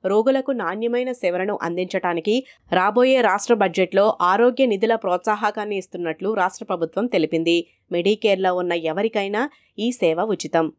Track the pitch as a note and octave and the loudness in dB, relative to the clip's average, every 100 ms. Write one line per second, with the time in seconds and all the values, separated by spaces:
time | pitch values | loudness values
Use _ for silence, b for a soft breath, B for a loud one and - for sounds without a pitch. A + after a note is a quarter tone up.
0 | F#3+ G#3 A3+ C4+ C4+ B3+ E3+ G3+ A#3 A#3+ | 2 2 2 0 -2 -4 -4 -4 -2 -2
1 | B3+ B3 F#3 F3+ F#3+ G#3 E3+ F3 F3+ F#3+ | -4 -2 -2 -2 -2 -4 -4 -4 -4 -2
2 | F3+ E3+ F3+ A#3+ B3+ B _ F3+ F#3+ G#3+ | -2 -2 0 -2 -4 B _ 0 2 2
3 | B3+ C4 A3 G3+ - A3+ G3 E3 F3+ F#3 | 4 4 2 0 0 2 2 0 0 4
4 | G#3+ - F3 G3+ A#3+ B3 C4 G3 A3 A3+ | 2 2 2 4 4 4 0 2 0 0
5 | G3 F3+ A3 G#3 G#3+ G#3+ G#3 G3+ F#3 F3 | 0 -2 0 0 -2 -2 -6 -6 -8 -6
6 | E3+ D#3 F#3+ G#3+ F3+ - G#3+ F3+ E3 - | -6 -4 -4 0 -2 -2 -6 -4 -2 -2
7 | A#3+ G3 D#3 E3 E3 E3+ E3+ b _ F3 | 0 0 0 0 2 0 0 b _ -2
8 | F3+ G#3+ G#3+ F#3+ F#3+ F3+ F3+ F3 D#3+ E3 | 0 0 2 2 2 0 -2 -2 -2 -2
9 | A3 A3 G3 G#3 C#4+ b b - A3 A#3+ | -2 -2 -4 -4 -4 b b -6 -4 0
10 | E3+ D#3+ A3 F#3+ - E3+ E3 | 0 0 -2 -4 0 0 0